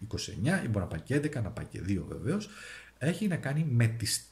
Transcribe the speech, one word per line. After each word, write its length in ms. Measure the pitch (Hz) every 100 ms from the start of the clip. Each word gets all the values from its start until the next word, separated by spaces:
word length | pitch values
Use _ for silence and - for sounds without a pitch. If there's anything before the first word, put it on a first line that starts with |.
είκοσι 320 | 104 95 - -
εννέα, 260 | 120 190
ή 40 | 127
μπορεί 120 | 104
να 60 | 85
πάει 140 | 80
και 160 | - 143
έντεκα, 260 | 147 135
να 80 | 110
πάει 160 | - 76
και 160 | -
δύο 240 | 85 98 76
βεβαίως, 400 | 78 92 196 208 - - - - -
έχει 300 | 139 175 214
να 80 | 170
κάνει 280 | 135 143
με 240 | 160 117 113
τις 380 | 113 110 - -